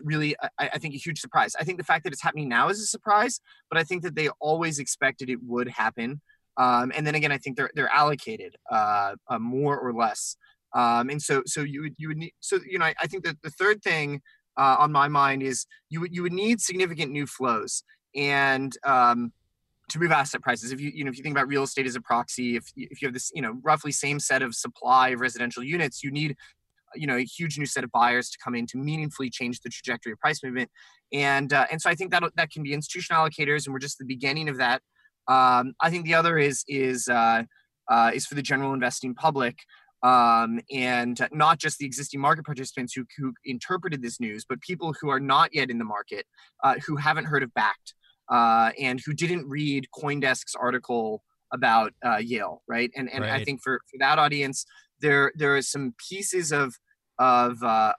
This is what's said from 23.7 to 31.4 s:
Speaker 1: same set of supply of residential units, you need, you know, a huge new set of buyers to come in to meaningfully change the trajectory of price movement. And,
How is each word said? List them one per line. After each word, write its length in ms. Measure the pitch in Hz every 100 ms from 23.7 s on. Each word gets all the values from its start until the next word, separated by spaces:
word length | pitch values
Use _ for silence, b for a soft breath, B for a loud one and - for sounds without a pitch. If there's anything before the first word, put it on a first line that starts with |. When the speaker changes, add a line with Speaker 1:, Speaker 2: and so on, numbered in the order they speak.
| 156 151
Speaker 1:
same 280 | - 143 147
set 220 | - 131
of 120 | 127
supply 560 | 117 127 - 120 127 127
of 120 | 120
residential 420 | 127 117 120 120
units, 400 | 131 175 143 -
you 80 | 139
need, 240 | 143 151 143 B B _ _ _
you 140 | - 147
know, 80 | 123
a 80 |
huge 340 | 123 - 170 143
new 80 | 139
set 200 | 135 123
of 60 |
buyers 380 | 117 120 123 -
to 60 | -
come 100 | 127
in 120 | 120 117
to 100 | 127
meaningfully 520 | 143 156 151 - 131
change 320 | - 123 123
the 80 | 117
trajectory 420 | - - 120 117
of 80 | 107
price 240 | 151 151
movement. 260 | 131 127 120 _ b b b
And, 400 | 139 139 139